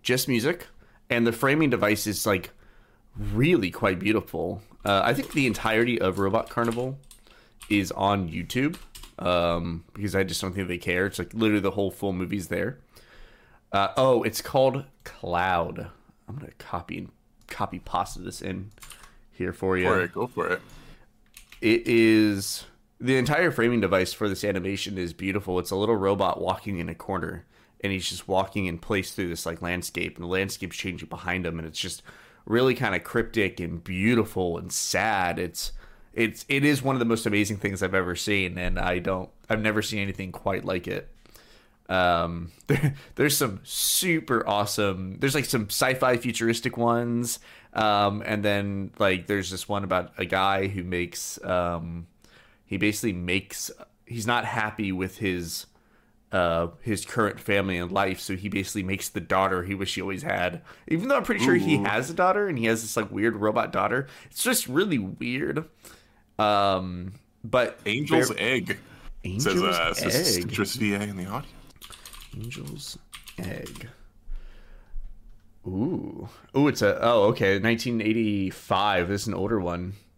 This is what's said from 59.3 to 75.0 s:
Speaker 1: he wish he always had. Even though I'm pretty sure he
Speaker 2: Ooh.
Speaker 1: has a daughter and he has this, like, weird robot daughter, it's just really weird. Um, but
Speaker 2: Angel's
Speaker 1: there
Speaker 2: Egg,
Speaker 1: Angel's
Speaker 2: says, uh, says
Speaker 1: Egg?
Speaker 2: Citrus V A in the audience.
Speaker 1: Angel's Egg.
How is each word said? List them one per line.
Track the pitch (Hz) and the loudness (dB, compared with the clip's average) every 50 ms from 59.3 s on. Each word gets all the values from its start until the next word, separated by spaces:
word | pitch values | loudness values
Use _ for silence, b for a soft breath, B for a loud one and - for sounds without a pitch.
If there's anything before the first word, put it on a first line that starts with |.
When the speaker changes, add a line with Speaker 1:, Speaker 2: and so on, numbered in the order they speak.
| 95 95 95 95 92 90 87 | 4 4 4 4 2 0 -2
Speaker 1:
he | 95 98 | -2 -4
wish | 95 95 92 - | -4 -4 -4 -4
he | 92 | -4
always | 92 98 98 92 143 | -4 -4 -6 -4 -4
had. | - 95 98 90 90 87 82 B B B B B | -2 0 0 0 -2 -2 -6 B B B B B
Even | - 151 165 196 262 | -2 -2 -2 2 2
though | 277 | 2
I'm | 262 202 | 2 2
pretty | - 226 196 117 | 0 0 2 4
sure | - 175 | 4 4
he | 175 - - 151 | 4 6 4 2
Speaker 2:
Ooh. | 117 101 | 2 2
Speaker 1:
has | 98 104 113 131 135 | 2 0 0 -2 -2
a | 165 | 0
daughter | 180 180 185 190 208 208 | 2 4 4 4 4 2
and | 196 160 | 0 0
he | 120 113 | 0 2
has | 113 117 113 | 2 2 2
this, | 117 107 - | 0 -4 -2
like, | 117 107 95 | -4 -4 -2
weird | 101 98 104 117 107 | -2 2 2 2 2
robot | 104 104 107 107 120 110 - 82 | 2 0 2 2 2 0 0 0
daughter, | 92 98 107 117 127 139 B B B B B | 0 2 2 0 0 -2 B B B B B
it's | - - - | -6 -2 0
just | 247 247 - - | 2 2 0 0
really | - 127 156 202 208 160 117 | 0 0 0 2 2 0 0
weird. | 95 92 - - 120 120 123 131 151 135 135 147 170 - B B B B B B B B B B B B _ - | -2 -4 -6 -8 -6 -6 -4 -2 -2 -2 -2 -4 -6 -8 B B B B B B B B B B B B _ 2
Um, | 107 104 104 101 101 98 95 92 92 92 90 87 87 95 101 - _ _ _ _ - | 2 4 6 6 4 4 2 2 0 -4 -8 -8 -10 -10 -12 -14 _ _ _ _ -6
but | 113 - 127 120 - - - - | 0 2 2 2 2 -2 -6 -4
Speaker 2:
Angel's | 104 107 127 151 139 160 160 143 - | -2 -2 -2 0 4 4 4 4 2
Speaker 1:
there | 110 - | 0 -2
Speaker 2:
Egg, | 92 117 131 120 90 - - - B B B B B B B - - | 0 2 2 0 0 -2 -6 -6 B B B B B B B -10 -8
Speaker 1:
Angel's | 90 92 104 143 | -6 -4 0 0
Speaker 2:
says, | 104 95 90 92 | 2 2 4 2
uh, | 87 87 85 82 82 85 | 2 2 2 2 0 0
says | - - - - 135 180 165 104 | 0 0 2 2 2 2 2 0
Speaker 1:
Egg? | 90 87 | 0 -2
Speaker 2:
Citrus | - - 107 101 98 - | -2 -2 -2 -2 -2 0
V | - 113 104 101 | 0 0 0 0
A | 101 | 0
in | 104 104 101 | -2 -4 -6
the | 92 90 | -8 -6
audience. | 95 104 131 147 - - - - - - - - B B B B B B - - - - | -6 -6 -8 -8 -10 -18 -20 -20 -20 -20 -20 -20 B B B B B B -18 -16 -16 -14
Speaker 1:
Angel's | 98 107 120 135 143 - 143 156 151 - - - - - - - - - - - | -12 -12 -12 -12 -12 -12 -12 -12 -12 -12 -14 -14 -16 -18 -20 -20 -20 -20 -16 -12
Egg. | - 180 180 165 - - - - - - - - - - - _ - - b b b b b b b b b b b b b b b | -10 -10 -8 -8 -10 -12 -12 -14 -14 -16 -16 -18 -20 -20 -20 _ -20 -10 b b b b b b b b b b b b b b b